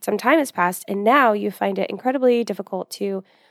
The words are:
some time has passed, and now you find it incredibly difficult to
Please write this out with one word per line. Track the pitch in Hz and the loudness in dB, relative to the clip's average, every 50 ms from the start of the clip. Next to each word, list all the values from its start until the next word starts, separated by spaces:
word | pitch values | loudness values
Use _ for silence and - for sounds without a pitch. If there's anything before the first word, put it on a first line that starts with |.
some | - - 208 | -4 -4 -4
time | 196 - 240 294 330 | 0 2 4 4 4
has | 285 - - | 2 0 -2
passed, | - 175 175 185 - - - | -2 0 0 -2 -4 -8 -6
and | 202 196 202 | -6 0 2
now | 214 254 285 262 226 214 | 2 4 4 4 4 2
you | 208 202 208 | 2 -2 -4
find | 190 - 202 196 196 196 | -4 -2 -2 -2 -2 -2
it | 190 - | -4 -4
incredibly | - 190 - 254 262 277 254 254 240 240 233 | -6 -4 -4 -2 -2 2 2 4 4 2 0
difficult | 214 202 - 196 - - 185 - - - | -2 -4 -6 -8 -8 -8 -8 -8 -10 -8
to | - 202 196 196 190 196 _ _ _ _ _ | -6 -6 -4 -4 -6 -8 _ _ _ _ _